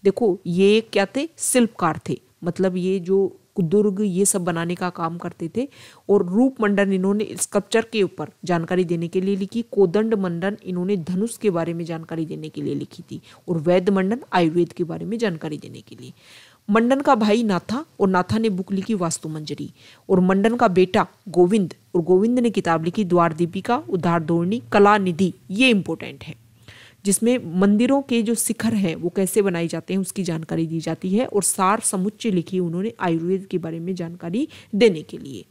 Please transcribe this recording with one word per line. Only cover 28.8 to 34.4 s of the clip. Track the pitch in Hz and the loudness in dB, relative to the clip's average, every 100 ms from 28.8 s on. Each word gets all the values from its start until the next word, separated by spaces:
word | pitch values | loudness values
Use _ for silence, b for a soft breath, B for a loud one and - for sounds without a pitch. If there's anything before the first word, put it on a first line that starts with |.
| 190 160 | -2 -2
वो | 175 | -4
कैसे | 185 190 - | -2 0 2
बनाए | 196 170 170 | 2 0 -2
जाते | 165 - | -4 -4
हैं | 190 | -4
उसकी | 185 - | -4 -4
जानकारी | 185 160 160 160 165 | -4 -4 -4 -4 -2
दी | 160 | -4
जाती | 156 160 185 | -6 -6 -2
है, | 196 254 | -2 0
और | 208 | -2
सार | 185 - 190 220 | -2 0 2 2
समुच्चय | - 190 185 214 233 | 0 -2 -4 -4 -2
लिखी | 180 165 185 | -2 -2 -4
उन्होंने | 175 170 208 - | -2 -4 -6 -4
आयुर्वेद | 185 165 170 190 190 | -2 -2 0 -2 -2
के | 180 | -6
बारे | 165 165 | -6 -8
में | 165 185 | -8 -8
जानकारी | 170 175 170 190 | -8 -10 -8 -6